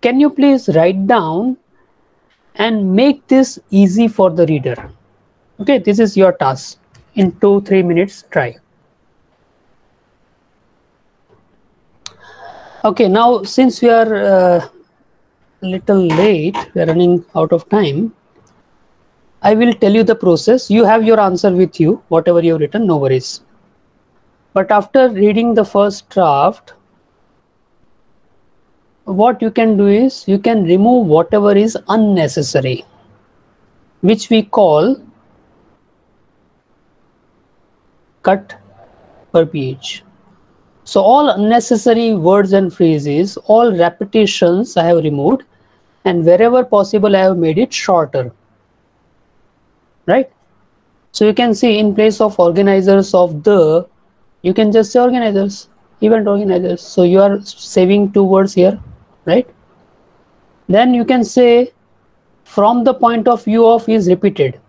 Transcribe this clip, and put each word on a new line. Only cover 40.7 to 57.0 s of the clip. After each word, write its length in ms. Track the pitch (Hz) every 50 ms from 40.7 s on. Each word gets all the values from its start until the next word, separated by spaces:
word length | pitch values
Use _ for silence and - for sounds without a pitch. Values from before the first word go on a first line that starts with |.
| _ _ _
So 180 | - - 202
all 280 | 190 202 240 285 294 285
unnecessary 840 | 214 190 208 214 226 240 226 - 247 220 - 254 226 226 233 226 220
words 380 | 190 156 170 190 202 202 190 196
and 200 | 196 196 180 165
phrases, 640 | - 180 165 160 151 139 147 143 147 175 196 - - -
all 260 | - 214 226 233 240
repetitions 1040 | 202 170 170 170 170 _ 208 196 - 220 214 190 - - 196 170 175 185 233 - -
I 100 | 185 165
have 180 | 170 175 170 156
removed, 400 | 156 147 143 139 160 254 269 - _ _ _ _ _ _ _ _ _ _ _ _
and 200 | 190 180 175 160
wherever 380 | 165 175 180 226 233 240 254 247
possible 520 | 247 - 208 196 196 - 214 196 196 196
I 40 | 190
have 180 | 190 190 190 175
made 220 | 165 160 156 170
it 120 | 240 254
shorter, 600 | - - - - 190 170 160 135 - 143 127 123 - _ _ _ _ _ _ _ _ _ _ _ _ _ _ _ _ _ _ _ _ _ _ _ _ _ _ _ _ _ _ _ _ _ _ -
right? 240 | 180 254 269 262 _ _ _ _ _ _ _ _ _ _ _ _ _ _ _ _
So 140 | _ - 214
you 80 | 214 214
can 200 | 208 247 240 220
see 240 | 202 - 240 214 208
in 160 | 214 208 196
place 260 | 208 214 220 208 -
of 200 | 226 214 202 -
organizers 760 | 180 170 170 180 202 196 196 190 185 190 196 196 190 185 -
of 300 | 190 180 175 165 147 147
the, 440 | 214 208 196 165 156 156 165 180 - _ _ _ _ _ _ _ _ _ _
you 120 | _ 175 185
can 180 | - 220 208
just 200 | 208 226 220 202
say 80 | - 247
organizers, 720 | 247 247 254 254 233 220 202 196 196 202 196 - - _ _ _ _ _ _ _
event 260 | - 214 226 226 214 202
organizers. 540 | 202 202 208 196 185 180 180 180 180 175
So 220 | - - - -